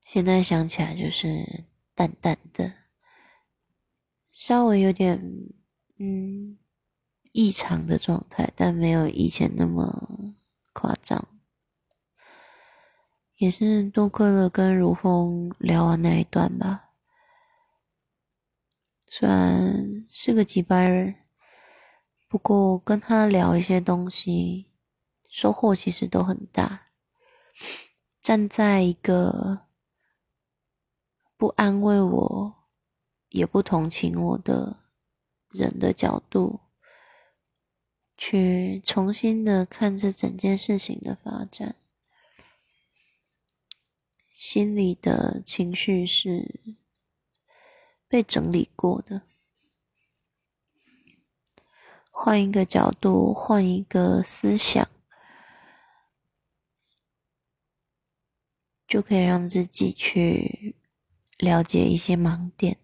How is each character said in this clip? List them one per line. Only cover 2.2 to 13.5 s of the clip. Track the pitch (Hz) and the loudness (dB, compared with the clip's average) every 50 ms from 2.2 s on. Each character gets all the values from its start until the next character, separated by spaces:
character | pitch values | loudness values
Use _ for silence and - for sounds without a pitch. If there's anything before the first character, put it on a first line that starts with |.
淡 | - 175 160 - _ 165 _ | -4 -4 -4 -4 _ -20 _
的， | - 180 185 185 _ _ _ _ _ _ _ _ _ _ _ _ _ _ _ _ _ _ _ _ _ _ _ _ _ _ _ _ _ _ _ _ - - | -6 -6 -6 -6 _ _ _ _ _ _ _ _ _ _ _ _ _ _ _ _ _ _ _ _ _ _ _ _ _ _ _ _ _ _ _ _ -18 -2
稍 | - 247 240 240 | 0 2 2 4
微 | 233 208 196 | 4 4 4
有 | 190 190 185 | 4 2 2
点， | 180 190 185 175 - 185 175 185 190 190 - - _ _ _ _ _ _ _ _ _ | 2 2 0 0 -2 -4 -10 -14 -14 -16 -18 -20 _ _ _ _ _ _ _ _ _
嗯， | 202 196 190 190 190 196 196 202 202 208 208 202 _ _ _ _ _ _ _ _ _ _ _ _ _ _ | -8 -6 -6 -6 -6 -8 -10 -10 -12 -14 -16 _ _ _ _ _ _ _ _ _ _ _ _ _ _ _
异 | _ 226 226 208 185 | _ 2 2 2 2
常 | - - - 175 165 160 | -2 -4 -2 -2 -2 0
的 | 165 170 | 0 -2
状 | - - - 170 - - _ | -2 0 -2 -2 -2 -4 _
态， | - - - - - | -6 -4 -4 -4 0
但 | - 180 180 170 | 0 0 0 2
没 | 170 165 165 | 2 2 2
有 | 165 165 160 | 2 2 2
以 | 156 - - - 165 | 0 0 0 0 0
前 | - - 190 - - | 0 0 -2 -2 0
那 | - - - | 0 -2 0
么 | - - - - - - - - - - 202 208 208 _ _ _ _ _ _ _ _ | 0 -2 -2 -2 -4 -8 -10 -12 -14 -12 -14 -14 -16 _ _ _ _ _ _ _ _
夸 | - - - 55 - | -8 -6 -4 -6 -6
张。 | _ - - - - _ _ 214 _ _ _ _ _ _ _ _ _ _ _ _ _ _ _ _ _ _ - - - - _ _ _ _ _ _ _ _ _ _ _ _ _ _ _ _ _ | _ -6 -6 -6 -6 _ _ _ _ _ _ _ _ _ _ _ _ _ _ _ _ _ _ _ _ _ -20 -20 -20 -20 _ _ _ _ _ _ _ _ _ _ _ _ _ _ _ _ _
也 | _ 202 | _ 0
是 | 185 | 0